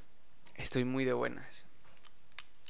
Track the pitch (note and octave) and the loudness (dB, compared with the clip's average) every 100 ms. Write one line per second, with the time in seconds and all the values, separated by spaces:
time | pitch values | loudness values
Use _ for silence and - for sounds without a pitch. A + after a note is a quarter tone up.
0 | - - - - - - - C3+ B2 C3 | -4 -6 -6 -6 -6 -2 2 4 4 6
1 | C3 A#2+ B2 B2 - - - - - - | 6 6 4 0 -2 -4 -4 -4 -4 -4
2 | - - - - - - - | -4 -4 -4 -4 -4 -4 -6